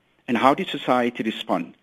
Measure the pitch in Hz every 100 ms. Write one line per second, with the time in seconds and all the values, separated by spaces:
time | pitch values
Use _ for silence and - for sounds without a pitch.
0 | _ _ - 117 127 151 185 147 - 127
1 | 120 120 110 - - 95 - -